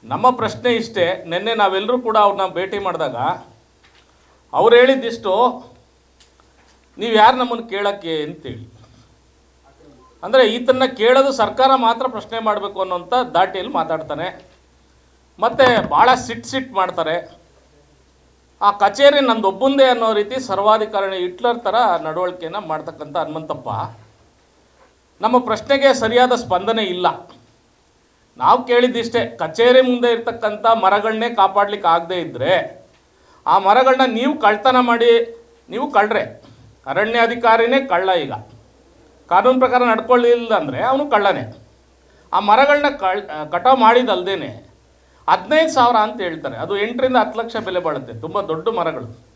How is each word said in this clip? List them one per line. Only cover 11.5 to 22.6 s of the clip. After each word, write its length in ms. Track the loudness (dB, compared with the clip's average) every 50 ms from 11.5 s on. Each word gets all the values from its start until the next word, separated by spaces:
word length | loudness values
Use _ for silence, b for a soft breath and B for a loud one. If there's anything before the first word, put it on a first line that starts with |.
| 0 2 4 4 4
ಮಾತ್ರ 320 | 4 2 0 0 0 -4
ಪ್ರಶ್ನೆ 320 | -6 -6 -8 -12 -10 -10 -4
ಮಾಡಬೇಕು 420 | -2 -2 -2 -2 -4 -8 -6 -6
ಅನ್ನೋಂಥ 320 | -6 -4 -4 -8 -6 -2 -2
ದಾಟಿಯಲ್ಲಿ 600 | -2 -2 0 0 0 0 0 -2 -8 -10 -6 -6
ಮಾತಾಡ್ತಾನೆ. 720 | -6 -4 -4 -6 -6 -6 -8 -8 -8 -8 -10 -10 -14 -20 _ _ _ _ _ _ _ _ _ _ _ _ _ _ _ _ _ _ -4
ಮತ್ತು 500 | -4 -4 2 4 4 4 4 2 0 0
ಭಾಳ 200 | 2 4 4 4 4
ಸಿಟ್ 320 | 2 -2 -10 -12 -12 -12
ಸಿಟ್ 280 | -8 -6 -6 -6 -4 -4
ಮಾಡ್ತಾರೆ. 640 | -2 -2 -2 -2 -4 -4 -4 -4 -6 -8 -12 -20 -20 _ _ _ _ _ _ _ _ _ _ _ _ _ _ _ _ _ _ _ _ _ _ _ _
ಆ 100 | 0 0
ಕಚೇರಿ 480 | 2 2 0 0 2 6 4 6 6 6
ನಂದೊಬ್ಬಂದೇ 640 | 2 2 0 0 0 -2 -2 0 0 0 4 4 4
ಅನ್ನೋ 300 | 4 4 2 0 0 0
ರೀತಿ 260 | -2 -2 -4 -6 -8
ಸರ್ವಾಧಿಕಾರಿ 800 | -6 -4 -4 0 2 2 2 2 0 -2 -2 -4 -4 -4 -4
ಹಿಟ್ಲರ್ 420 | -4 -6 -6 -8 -2 -2 -2 -2 0
ಥರ 160 | -4 -2 0 2 2 2 0 -2 -4
ನಡವಳಿಕೆಯನ್ನು 580 | -6 -6 -4 -4 -6 -6 -8 -12 -10 -10 -10